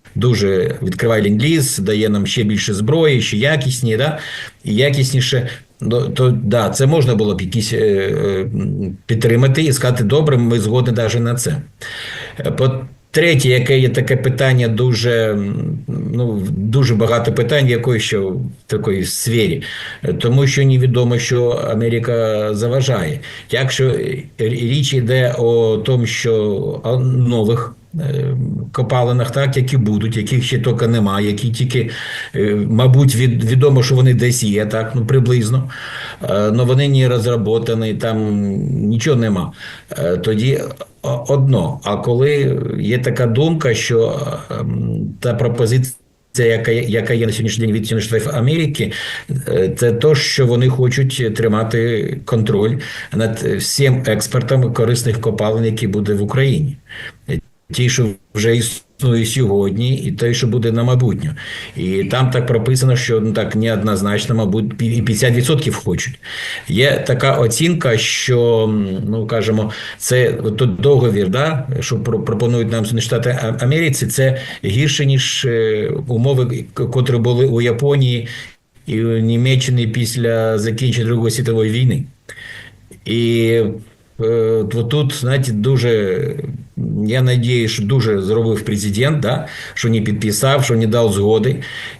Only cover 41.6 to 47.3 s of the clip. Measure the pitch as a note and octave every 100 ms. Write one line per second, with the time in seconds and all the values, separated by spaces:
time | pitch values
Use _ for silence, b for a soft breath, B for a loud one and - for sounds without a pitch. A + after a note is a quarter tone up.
41.6 | D#2+ C#2+ - G2+ A#2 A#2+ C#3 D3 C3+ C3
42.6 | - - G2+ A#2+ B2 A#2 A#2+ A2+ D#3+ E3
43.6 | C#3 A2 - A#2 A2+ - - - - A2
44.6 | A2+ A#2 A#2 A2 G#2 - B2 A#2 B2 A2+
45.6 | A2+ B2+ B2+ - _ _ _ - A#2 A2+
46.6 | - A#2 A#2+ G#2 G#2 A#2+ A2+